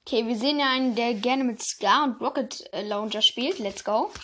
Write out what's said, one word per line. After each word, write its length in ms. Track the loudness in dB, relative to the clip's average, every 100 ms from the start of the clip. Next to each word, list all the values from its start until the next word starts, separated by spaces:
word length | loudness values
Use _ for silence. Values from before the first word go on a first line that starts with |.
Okay, 260 | 0 -2 0
wir 100 | 0
sehen 220 | 0 2
ja 100 | 2
einen, 280 | 2 2 2
der 180 | 0
gerne 300 | 0 0 2
mit 180 | 0 -2
Scar 400 | -6 -2 4 4
und 180 | 4 0
Rocket, 480 | -2 -2 -4 -6 -8
äh, 100 | -6
Launcher 400 | -4 -2 -2 2
spielt. 380 | 2 2 -2 -2
Let's 240 | -4 -4
go. 260 | -2 0 0 -6